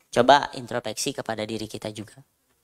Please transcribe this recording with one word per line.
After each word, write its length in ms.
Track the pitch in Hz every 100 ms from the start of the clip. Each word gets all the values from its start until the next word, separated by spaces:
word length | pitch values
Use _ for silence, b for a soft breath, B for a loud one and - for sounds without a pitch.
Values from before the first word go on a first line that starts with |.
| _
coba 400 | 120 123 143 -
introspeksi 640 | - 120 120 113 107 143 131
kepada 320 | 117 107 107
diri 160 | 110
kita 240 | 107 104 107
juga, 320 | 107 104 - - _ _ _